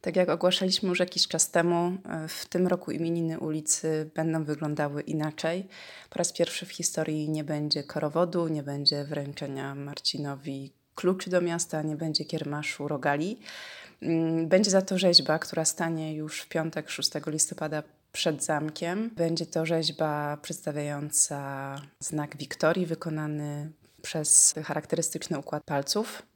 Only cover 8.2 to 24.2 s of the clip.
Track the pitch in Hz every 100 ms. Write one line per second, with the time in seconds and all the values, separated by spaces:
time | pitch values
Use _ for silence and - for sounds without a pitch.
8.2 | 175 175 165 156 139 143 143 147 143 147
9.2 | 143 143 143 135 139 139 143 143 - 151
10.2 | 143 135 147 135 139 _ _ - 180 185
11.2 | 190 180 175 170 - 156 156 151 160 147
12.2 | 151 156 147 147 147 - 147 147 139 143
13.2 | 170 233 - - - - - - - 165
14.2 | 165 165 165 185 202 190 190 185 185 175
15.2 | 131 156 - - 160 - 170 165 156 156
16.2 | 156 - - 165 160 160 151 - 156 156
17.2 | 147 156 - - 156 151 147 _ _ -
18.2 | 180 147 - 151 151 151 170 185 226 220
19.2 | 165 165 165 165 160 165 151 147 156 147
20.2 | 147 147 - - - 147 147 147 147 -
21.2 | - 143 139 135 139 139 143 _ - 151
22.2 | 147 - 156 - 156 180 175 165 170 156
23.2 | 151 151 147 147 151 160 _ _ - 165